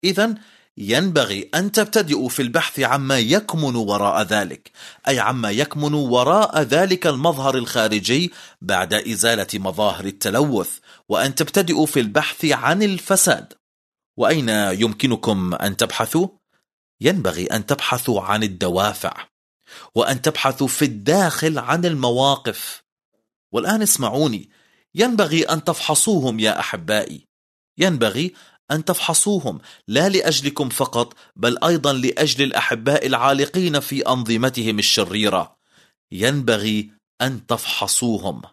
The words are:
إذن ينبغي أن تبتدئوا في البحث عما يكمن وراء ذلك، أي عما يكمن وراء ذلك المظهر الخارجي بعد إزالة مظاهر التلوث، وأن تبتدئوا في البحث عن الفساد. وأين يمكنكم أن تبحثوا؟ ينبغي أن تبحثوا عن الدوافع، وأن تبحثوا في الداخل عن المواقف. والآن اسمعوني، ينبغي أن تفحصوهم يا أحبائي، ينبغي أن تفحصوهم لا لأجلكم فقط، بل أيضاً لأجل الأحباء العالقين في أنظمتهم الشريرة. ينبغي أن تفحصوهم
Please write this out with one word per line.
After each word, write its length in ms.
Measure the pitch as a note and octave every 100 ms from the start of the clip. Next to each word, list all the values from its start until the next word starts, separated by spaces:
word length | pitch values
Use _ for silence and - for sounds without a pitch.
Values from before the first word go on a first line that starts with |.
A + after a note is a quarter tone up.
إذن 340 | F3+ F3+ A3 G#3+ - _ _ -
ينبغي 720 | G2+ A#2+ F#3+ D#3+ A2+ G2+ -
أن 180 | D#3 G3
تبتدئوا 560 | G#3+ G#3 A3 F3+ C#3+ B2
في 140 | -
البحث 380 | B2 B2 B2+ -
عما 380 | B2+ C3+ C3+ C3+
يكمن 580 | A2+ F3+ G#3 D#3+ D3 A#2+
وراء 460 | G#2+ G2+ G2+ F#2+
ذلك، 480 | G2 G#2 F#2+ C#2 - - - - -
أي 120 | C3+
عما 300 | G#2 C3 A2
يكمن 440 | G#2 D3 D3+ D3
وراء 680 | D3+ C3+ B2 B2 F#3 A3 D#3
ذلك 440 | C3+ C#3+ F#3+ F#3 E3+
المظهر 520 | C3+ D#3+ D3 C3+ C3
الخارجي 760 | A#2 B2 A2 G#2+ G2+ C3 F3 - - _
بعد 340 | F2+ F#2+ F2+
إزالة 520 | G#2 - G#2 A2+ A2+ F#2+
مظاهر 500 | G#2 F#2+ F2 G#2 F2
التلوث، 760 | G2 G2 A2 G#2+ D3 A2+ F2 - _ - _
وأن 260 | - C3
تبتدئوا 520 | B2+ D#3 - F3 - D3+
في 140 | C#3+
البحث 440 | A2+ G#2 D3 -
عن 380 | D#3+ B2+ A#2+ F3
الفساد. 680 | G#3+ F#3 - F#3+ - B2+ - - _ _ _ _ _ -
وأين 300 | - D#3 A#2+
يمكنكم 1040 | G#2+ G2+ F#2+ A2 G#2+ C3+ A#2 - G2+ F2+
أن 220 | F2 G2+ F#2
تبحثوا؟ 520 | A#2 - A2+ D#3+ F#3 _ _ _ _ _ _ _
ينبغي 460 | B2+ F#3+ - E2+ F2+
أن 200 | A2 G2+
تبحثوا 540 | C#3 - B2+ - G#2
عن 220 | F#2+ G#2
الدوافع، 840 | G#2+ F2+ F#2 F2+ G#2 G2+ F#2 - - _ _ _ _ - -
وأن 280 | - - C3
تبحثوا 460 | C#3 - C3+ C3 C3+
في 160 | -
الداخل 720 | C#3 A2 G#2 F3 F3+ - D#3+ D3+
عن 260 | A#2+ D#3+
المواقف. 1000 | F3 D3+ B2+ A#2+ C#3 C#3 - G2+ - - _ _ _ _ _ _ _
والآن 300 | G#2+ E3 G#3+
اسمعوني، 680 | G#3 - A#2+ B2 D3+ G#2+ - _ _ _ _
ينبغي 480 | D#3+ A#3 A3+ F3+ E3
أن 220 | D3+ D#3+
تفحصوهم 760 | D#3+ D#3+ - D3+ - G3 C3 A2
يا 200 | G#2+ G2+
أحبائي، 680 | - G2+ E2 G#2+ - D2 _ _ _ _ _ -
ينبغي 560 | F#3 D#3 A2 G#2 F3 - - _ _
أن 140 | D#3
تفحصوهم 760 | D#3+ F3 - D#3+ - G3+ C3 D#2+ - - -
لا 200 | A#2 F#3
لأجلكم 600 | F#3+ - C#3 C#3+ C#3+ C3+
فقط، 460 | - C3 A#2 A#2+ - - -
بل 280 | A2+ B2+
أيضاً 280 | E3 E3+ D3
لأجل 520 | C3+ B2 - D3+ B2+
الأحباء 600 | C#3 - - A#2 A2+ D3 C3
العالقين 760 | B2+ C3 C3+ C#3+ F#3 F3+ C#3+
في 280 | - C#3 -
أنظمتهم 680 | B2+ A#2 A2+ C3 B2+ A2 G#2+
الشريرة. 800 | G#2 - F#2 G2+ G#2 F#2+ E2+ _ _ _ _ _ _
ينبغي 760 | F2+ A2+ C#3+ B2 A2 G#2+ G#2+ G#2 _ _ _
أن 240 | B2+ B2 -
تفحصوهم 960 | A2+ - - G2+ - A#2+ G#2 F#2 C#2 -